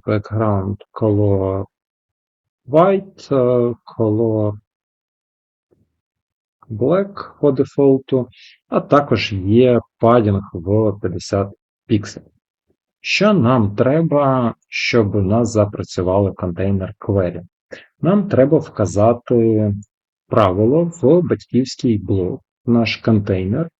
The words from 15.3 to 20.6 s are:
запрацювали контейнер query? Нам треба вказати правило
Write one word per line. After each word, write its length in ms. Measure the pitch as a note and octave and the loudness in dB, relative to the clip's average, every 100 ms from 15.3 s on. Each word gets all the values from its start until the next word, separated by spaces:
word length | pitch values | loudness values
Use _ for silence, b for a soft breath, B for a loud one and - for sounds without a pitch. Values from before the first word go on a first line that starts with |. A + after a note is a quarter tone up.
| A2 A2+ | 0 0
запрацювали 800 | G#2+ G2+ - F2 - F2+ F#2+ G2 | 0 0 -2 -8 -4 0 2 0
контейнер 640 | F#2 F#2 F2 F#2+ G2 F#2 - | -2 -6 -4 -2 -2 -4 -8
query? 420 | - G2 F2+ E2+ - _ _ B B B | -4 -2 -2 -4 -14 _ _ B B B
Нам 280 | D3+ G3+ G3+ | 0 0 2
треба 280 | B2+ C3+ D3+ | 2 4 2
вказати 1160 | - - G2 G2 A2 A#2+ - B2 A2+ A2 G#2+ G2+ G2+ _ _ _ - | -2 -4 -4 2 2 0 0 2 2 2 0 -4 -10 _ _ _ -4
правило 640 | A2+ G2+ F2+ | 2 2 2